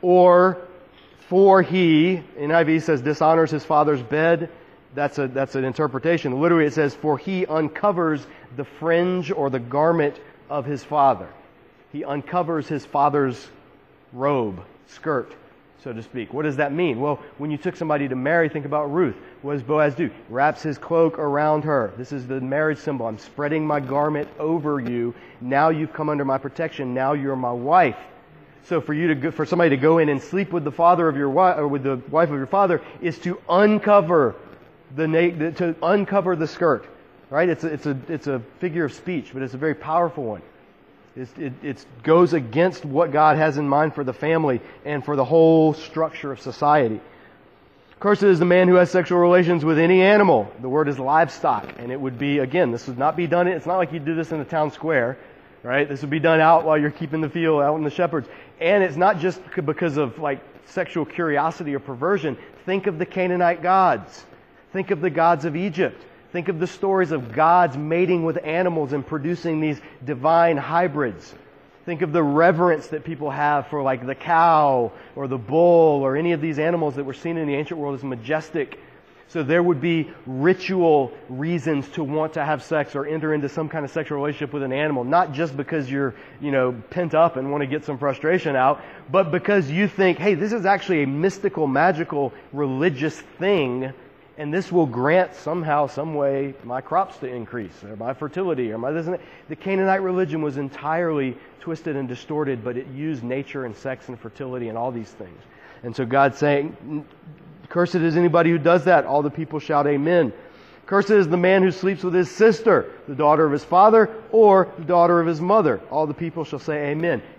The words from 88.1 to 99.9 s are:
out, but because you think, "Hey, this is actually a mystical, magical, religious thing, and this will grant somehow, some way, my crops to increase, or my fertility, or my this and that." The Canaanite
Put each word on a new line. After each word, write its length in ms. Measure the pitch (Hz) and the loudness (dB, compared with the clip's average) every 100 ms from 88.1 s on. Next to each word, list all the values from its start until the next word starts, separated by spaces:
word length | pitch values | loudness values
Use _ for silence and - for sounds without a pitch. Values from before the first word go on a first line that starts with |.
| 131 156 180 160 | -2 0 0 0
out, 260 | 139 131 143 - - - | 2 2 0 -8 -20 -2
but 220 | 180 180 | 0 0
because 360 | 170 - 202 139 | -2 0 0 0
you 200 | 160 202 | 0 -2
think, 300 | - 190 170 | 2 0 2
"Hey, 160 | 190 | 0
this 180 | 175 208 | 0 -2
is 120 | 233 | -2
actually 380 | 185 196 - 170 | 0 0 0 0
a 60 | 139 | 0
mystical, 580 | 139 180 185 196 - 147 | 0 -2 -2 -6 -2 -2
magical, 640 | 135 170 156 165 151 135 - - | 2 2 0 -4 -4 -4 -6 -14
religious 680 | 139 147 131 170 131 156 - | -6 -4 0 -2 -2 -6 -6
thing, 720 | - - 190 196 135 123 131 131 - _ _ - | -20 -6 -2 0 0 -4 -8 -12 -20 _ _ -12
and 160 | 147 | -6
this 160 | 165 165 | -6 -2
will 160 | 175 151 | 0 0
grant 480 | 117 131 180 185 | 0 2 2 2
somehow, 540 | - - 175 156 147 143 | -4 -8 -6 -2 0 -2
some 260 | - 156 | -4 -6
way, 400 | 151 139 139 139 135 | -2 -2 -2 -6 -10
my 180 | 117 123 | -10 -10
crops 380 | 127 165 190 - | -4 -2 -2 -8
to 80 | 135 | -12
increase, 560 | 123 110 123 98 - | -10 -10 -10 -12 -14
or 140 | 101 104 | -18 -10
my 180 | 113 | -8
fertility, 560 | 135 147 175 190 147 120 | -8 -8 -6 -4 -4 -4
or 80 | 110 | -6
my 140 | 127 | -6
this 140 | 156 165 | -6 -6
and 80 | |
that." 80 | - - - - | -8 -10 -20 -18
The 80 | 151 | -12
Canaanite 460 | 190 190 190 | -4 -2 0